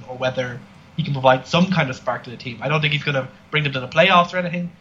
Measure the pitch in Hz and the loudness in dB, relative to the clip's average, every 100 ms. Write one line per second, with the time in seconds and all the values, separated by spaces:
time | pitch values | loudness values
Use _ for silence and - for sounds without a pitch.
0 | 131 127 127 127 123 123 - - - - | -12 -4 -2 -2 -4 -8 -16 -20 -12 -6
1 | 143 139 131 131 - 170 185 165 135 123 | -2 4 4 4 2 2 2 2 -2 -4
2 | - - 127 113 127 110 135 151 151 147 | -4 -6 -8 -14 -12 -6 -2 0 0 -2
3 | 151 135 127 - - 151 143 131 127 156 | -2 -2 -4 -12 -6 -2 -2 -4 -2 4
4 | 185 180 175 185 175 175 175 - | 6 6 4 -2 -4 -4 -8 -12